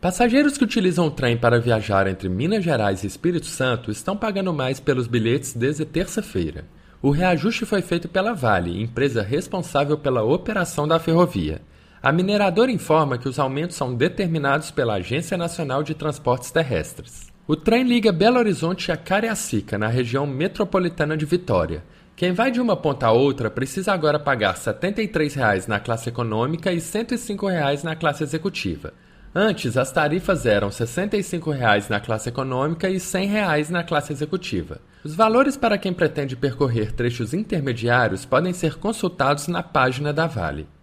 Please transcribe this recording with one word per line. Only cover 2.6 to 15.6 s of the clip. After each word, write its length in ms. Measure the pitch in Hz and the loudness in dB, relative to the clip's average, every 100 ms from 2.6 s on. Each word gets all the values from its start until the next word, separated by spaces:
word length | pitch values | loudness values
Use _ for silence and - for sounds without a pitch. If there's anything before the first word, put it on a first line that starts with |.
Gerais 400 | 170 135 104 95 | 0 2 2 0
e 40 | 101 | -4
Espírito 400 | - 170 175 - | -2 -2 -2 -4
Santo 420 | - 127 120 123 | -2 0 0 -2
estão 260 | 107 - 202 | -6 -4 -4
pagando 380 | 220 196 185 | -2 -2 -2
mais 260 | 156 127 131 | -2 -2 -2
pelos 280 | - 127 117 | 0 0 0
bilhetes 440 | 117 110 135 - | 0 2 0 -2
desde 320 | 117 123 151 | -2 -2 -2
terça-feira. 840 | 156 165 190 - 208 - 80 151 - - - - | -4 -4 -4 -4 -4 -4 -4 -6 -16 -20 -20 -2
O 80 | 135 | 0
reajuste 560 | 143 185 170 170 226 226 | 2 2 2 0 -2 -2
foi 160 | 202 | -2
feito 260 | 170 175 170 | 0 -4 -2
pela 240 | 190 202 | -2 -2
Vale, 520 | 220 123 98 87 87 | 0 2 2 0 -4
empresa 400 | 113 120 139 117 | -4 0 0 0
responsável 760 | 98 143 185 190 - 143 143 147 | -2 -2 -2 -6 -2 0 0 0
pela 240 | 147 127 | 0 0
operação 680 | 110 165 - 214 170 - 151 | 2 0 0 -2 -2 -2 0
da 120 | 160 | 2
ferrovia. 600 | 160 165 175 101 76 78 - - _ - | 2 4 4 2 -4 -6 -12 -20 _ -2
A 80 | 123 | 0
mineradora 600 | 160 185 208 202 175 254 | 2 2 2 2 4 2
informa 460 | 214 - 160 147 123 | 2 2 4 4 0
que 100 | 135 | -4
os 120 | 131 | -2
aumentos 360 | 135 135 175 - | -2 -2 -4 -4
são 180 | 127 120 | -4 0
determinados 720 | 156 180 185 160 139 147 147 | 0 0 -2 0 0 0 -2
pela 240 | - 120 | -2 0
Agência 420 | 101 87 131 170 185 | 0 -2 -4 -2 -4
Nacional 460 | 170 170 | -4 -4